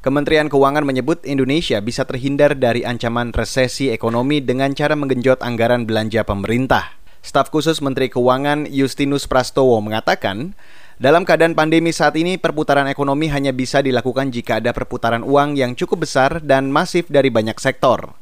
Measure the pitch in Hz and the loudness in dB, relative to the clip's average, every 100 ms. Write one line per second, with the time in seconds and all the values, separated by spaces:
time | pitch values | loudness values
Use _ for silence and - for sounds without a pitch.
0 | - 143 147 156 151 139 139 147 143 131 | 0 0 2 2 2 4 4 2 0 0
1 | 123 170 - 139 127 151 170 110 104 120 | 0 -2 -2 -2 0 0 0 -2 -2 -4
2 | 131 123 135 139 147 135 123 117 113 120 | -4 -4 -2 4 2 4 0 0 -2 -4
3 | 117 117 120 113 113 - 127 - 135 110 | -2 -2 -2 -4 -4 0 -2 0 -2 -2
4 | 113 117 127 147 127 127 139 139 147 151 | -2 0 0 0 0 0 0 0 0 0
5 | 139 127 123 131 120 117 117 123 113 110 | 0 0 2 2 0 0 2 2 0 -2
6 | 110 113 104 101 101 120 131 123 - - | 0 -2 -2 -2 -2 -2 2 0 0 -14
7 | - - - 143 135 156 147 156 139 131 | -18 -18 -2 0 0 0 0 -2 -2 -2
8 | 131 127 123 127 143 147 151 139 135 - | -2 2 2 2 2 -2 -2 0 0 0
9 | 139 139 - 131 123 - 131 113 104 107 | -2 -2 0 0 0 2 4 4 0 -4
10 | - 190 107 98 160 - - - - - | -2 -2 -2 -4 -8 -12 -16 -18 -18 -2
11 | 127 165 190 160 165 160 156 160 165 160 | 2 4 4 4 4 4 4 4 2 2
12 | 151 151 170 185 165 151 151 139 139 139 | 0 2 -2 0 -2 -2 2 2 2 -2
13 | 139 139 160 143 139 127 127 143 139 123 | -2 0 0 -2 -2 -2 0 0 2 0
14 | 127 123 139 120 - 113 113 - - 123 | 0 -2 -2 -4 -2 -2 -2 -4 -6 -4
15 | 117 117 110 143 143 143 123 123 180 185 | -2 -2 2 2 2 0 -2 -2 -4 -2
16 | 156 143 135 165 151 135 135 143 147 175 | -2 2 2 0 2 2 2 0 0 -2
17 | 170 143 135 113 110 110 131 127 131 113 | 0 2 2 2 -2 -2 -4 0 0 0
18 | - - | -4 -18